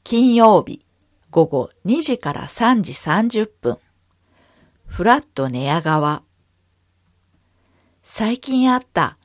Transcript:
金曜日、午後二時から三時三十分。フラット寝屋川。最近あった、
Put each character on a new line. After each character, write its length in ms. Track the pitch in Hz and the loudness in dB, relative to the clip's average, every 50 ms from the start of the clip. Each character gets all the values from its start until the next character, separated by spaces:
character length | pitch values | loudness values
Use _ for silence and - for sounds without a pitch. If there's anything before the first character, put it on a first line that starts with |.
| _ | _
金 300 | - 233 233 254 254 233 | -4 0 2 2 4 4
曜 280 | 233 226 220 208 165 - | 6 6 6 6 4 2
日、 240 | - 175 - _ _ _ _ _ _ _ _ _ _ | 0 -12 -18 _ _ _ _ _ _ _ _ _ _
午 160 | - 165 160 | 0 0 2
後 240 | 160 147 131 120 - _ _ - | 2 0 -4 -4 -6 _ _ -4
二 200 | 180 240 330 311 | -2 -2 -2 0
時 160 | - 247 - | -4 -4 -4
か 160 | - 147 147 | -4 -8 -8
ら 140 | - - - | -8 -12 -14
三 360 | - - 233 233 254 226 170 | -6 -2 0 2 2 2 0
時 100 | - - | -4 -8
三 340 | - - 165 151 196 220 233 | -10 -4 -2 0 0 0 0
十 200 | - 214 220 214 | 0 -2 -4 -4
分。 300 | _ _ - 120 120 - _ _ _ _ _ _ _ _ _ _ _ _ _ _ _ _ _ _ _ _ _ | _ _ -4 -4 -4 -6 _ _ _ _ _ _ _ _ _ _ _ _ _ _ _ _ _ _ _ _ _
フ 180 | - - - 175 | -16 -8 -2 2
ラ 180 | 226 247 294 | 2 2 2
ッ 60 | - _ - | 0 _ -8
ト 140 | - 135 131 | -6 -6 -4
寝 160 | 123 127 135 | -4 -6 -4
屋 160 | 139 151 170 | -2 -2 -2
川。 420 | 156 160 156 156 147 147 151 - _ _ _ _ _ _ _ _ _ _ _ _ _ _ _ _ _ _ _ _ _ _ _ _ _ _ _ _ _ _ _ _ _ _ _ _ _ | 0 0 0 0 0 -2 -4 -4 _ _ _ _ _ _ _ _ _ _ _ _ _ _ _ _ _ _ _ _ _ _ _ _ _ _ _ _ _ _ _ _ _ _ _ _ _
最 360 | - - - 214 220 240 247 | -18 -8 -4 -4 -4 -4 -4
近 340 | - 262 262 254 254 262 254 | -6 -4 0 2 2 2 2
あ 40 | |
っ 80 | 254 254 | 0 -4
た、 340 | _ - 170 151 110 - _ | _ -4 -2 -2 -2 -4 _